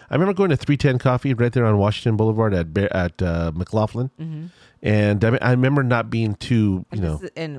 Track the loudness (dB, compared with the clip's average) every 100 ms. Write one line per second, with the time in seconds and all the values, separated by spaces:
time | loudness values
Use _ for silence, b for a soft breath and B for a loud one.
0 | B 0 0 2 0 0 0 0 2 2
1 | 0 0 0 0 0 2 2 4 2 0
2 | -2 2 0 2 0 0 0 -2 0 0
3 | -2 -2 -2 0 -2 -4 -4 -2 -2 -4
4 | -8 -8 -12 -12 -14 B B B 0 2
5 | 2 2 2 2 2 2 2 2 2 0
6 | 0 -2 -2 -4 0 2 2 0 -4 -4
7 | -4 -4 -8 -10 -10